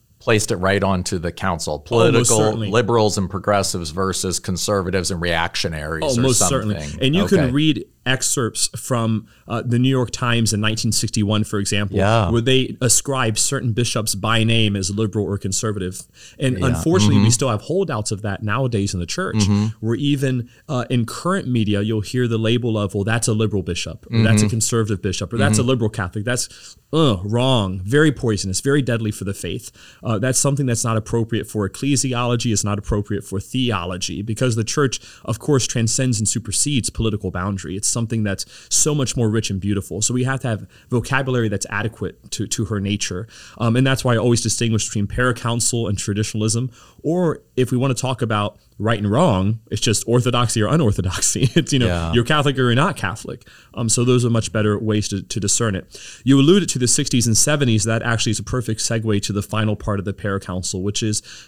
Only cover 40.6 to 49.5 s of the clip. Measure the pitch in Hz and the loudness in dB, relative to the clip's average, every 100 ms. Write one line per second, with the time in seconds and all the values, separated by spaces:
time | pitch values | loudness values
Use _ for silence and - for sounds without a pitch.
40.6 | - - - 123 113 135 135 127 113 98 | -8 -20 -4 -2 2 2 2 0 0 -2
41.6 | - 101 110 - 90 - - - 104 - | -4 -4 -4 -4 -10 -10 -12 -8 -6 -4
42.6 | 110 107 98 101 - 90 107 - - - | -4 -2 -2 -2 -4 -6 -10 -16 -16 -4
43.6 | 117 117 135 131 127 117 123 120 117 - | 0 2 2 2 0 2 2 2 0 0
44.6 | 117 110 - 107 101 - 127 117 117 117 | 0 0 -2 -4 -4 0 0 0 -2 -2
45.6 | - 120 110 98 - 101 107 107 107 113 | 0 -2 -2 -2 -2 -2 -2 -2 -2 0
46.6 | 127 - - - - 175 175 - - - | -4 -8 -20 -8 -2 0 0 -2 -4 -2
47.6 | 127 123 135 123 127 131 113 107 104 - | 0 2 0 0 -2 -2 0 0 -2 -6
48.6 | _ - 104 113 101 110 175 95 98 | _ -4 -2 0 2 4 4 4 2